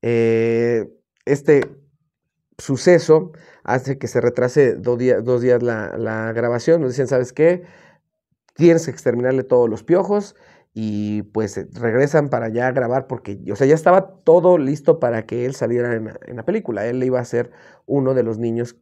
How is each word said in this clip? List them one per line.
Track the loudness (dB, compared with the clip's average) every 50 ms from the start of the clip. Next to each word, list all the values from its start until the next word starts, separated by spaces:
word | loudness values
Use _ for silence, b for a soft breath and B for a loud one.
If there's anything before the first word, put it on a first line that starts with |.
| -2
Eh, | -2 0 2 2 2 2 2 0 0 0 0 0 0 0 -2 -4 -6 _ _ _ _ _ _ _
este | -2 -2 0 4 4 4 4 4 0 -8 _ _ _ _ _ _ _ _ _ _ _ _ _ _ _ _ _
suceso | -6 -6 -4 0 4 4 4 4 6 4 4 4 4 -2 b b b b b b b
hace | -4 -4 -2 -2 -4 -8 -6
que | -8 -4
se | -2 0
retrase | 0 0 0 0 -2 0 4 4 4 4 2
dos | -2 -2 -4 -4 0
días, | 2 0 0 0 0
dos | 0 -2 0
días | 2 2 0 2 0
la, | -2 -4 -4 -6 -8 -8 -8
la | -6 -6 -6 -6 -6 -6 -4
grabación. | -4 -4 -2 -2 -2 0 2 2 2
Nos | 2 -2
dicen, | -2 -2 -2 0
"¿Sabes | 0 -2 -2 -2
qué? | -2 2 2 2 2 2 -4 B B B B B B B B _ _ _ _ _ _ _ _ _ _
Tienes | _ 4 6 6 4 0
que | -4
exterminarle | -12 -6 -4 -2 -2 0 -2 -2 -2 -2 0
todos | 2 2 2 2 2
los | -2 -6 -2
piojos", | 0 0 0 2 0 -2 -4 -4 -6 _ b b b b b b b _
y, | -8 -6 -6 -4 -4 -4 -4 -4 -6 -8
pues, | -6 _ -4 -4 -4 -6 -8
eh, | -12 -12 -12
regresan | -6 -4 -2 2 2 0 2 2 0 0 0
para | -4 -4 -4 -4
allá | -4 -2 -2 -2
a |
grabar | -2 -2 -2 -2 -2 -4 -4 -6
porque, | -12 -12 -10 -14 -14 -14 -10 -10
o | -4
sea, | 0 2
ya | 2 2
estaba | 4 4 4 4 4 2 0 -12 _ _
todo | 4 4 6 6 4 4 4
listo | 2 -2 -4 -2 2 2 2 2
para | 2 -2 -2 -2 -6
que | -6 -6 -6 -4
él | -6 -4
saliera | -4 -4 -2 -2 -2 -2 -2 -4
en | -6 -6
la, | -8 -14 -16 -18 -16
en | -14
la | -10 -6
película. | -4 -4 -4 -4 -4 -6 -4 -4
Él | -4 -4 -2 -2
iba | -2 -2 -2
a | -4
ser | -2 -4 -4 -4 -4 b b b b b b b
uno | -4 -2 0 0 0 0
de | 0 0
los | -2 -2 -4
niños | -4 -4 -2 -4 -6 -8 -10 _